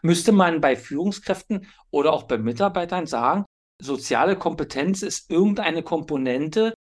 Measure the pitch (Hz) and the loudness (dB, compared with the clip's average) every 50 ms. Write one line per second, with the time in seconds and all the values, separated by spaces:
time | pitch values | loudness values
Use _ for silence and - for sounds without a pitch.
0 | - 165 170 170 - - 208 196 185 175 170 156 151 143 127 - - - 143 143 | 0 2 2 2 4 4 6 6 6 4 4 2 2 2 2 2 -2 -6 -6 -4
1 | 175 202 196 - - - 190 - - - 220 190 190 - - _ _ _ - 143 | -2 -2 -4 -4 -4 -4 -4 -4 -4 -6 -6 -6 -6 -10 -20 _ _ _ -2 0
2 | 143 156 156 147 - - 131 113 110 117 120 120 196 202 175 185 175 170 185 180 | 2 2 2 0 0 -2 -2 -2 0 -2 0 0 0 0 0 -2 -4 -4 -4 -4
3 | 165 - - 117 117 127 156 202 202 - _ _ _ _ _ - - 135 139 - | -4 -4 -2 0 2 2 2 2 -2 -6 _ _ _ _ _ -12 -8 -6 -6 -4
4 | - - 139 117 139 185 196 190 - 165 170 156 147 - - 131 143 175 190 - | -2 0 2 2 2 2 2 0 -2 -4 -4 -4 -6 -6 -4 -4 -2 -2 -2 -2
5 | 214 196 - - - - 180 165 190 214 202 202 208 165 156 165 160 - 175 160 | -4 -6 -8 -8 -6 -2 2 2 4 4 2 0 -2 -2 -2 -4 -4 -4 -4 -4
6 | 151 - 151 139 131 127 123 135 151 160 156 220 220 226 226 - _ _ | -4 -4 -4 -2 -2 0 -2 -2 -2 -2 0 0 0 0 -2 -6 _ _